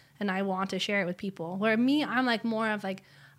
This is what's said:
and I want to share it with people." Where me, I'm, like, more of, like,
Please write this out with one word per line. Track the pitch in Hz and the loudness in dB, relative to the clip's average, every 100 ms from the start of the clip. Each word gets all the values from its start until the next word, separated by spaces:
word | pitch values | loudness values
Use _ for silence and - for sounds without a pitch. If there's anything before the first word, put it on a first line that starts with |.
| - - | -20 -4
and | 202 | -2
I | 185 | 0
want | 196 185 190 | 0 0 -2
to | 190 | -2
share | - 202 | 0 0
it | 175 | 0
with | 180 | -4
people." | 196 185 165 190 | -6 -6 -8 0
Where | 220 220 | 2 4
me, | 254 294 | 4 4
I'm, | 277 233 254 | 2 0 2
like, | 233 | 0
more | 233 220 220 | 0 0 0
of, | 208 | -2
like, | 196 190 - - - | -4 -6 -10 -20 -20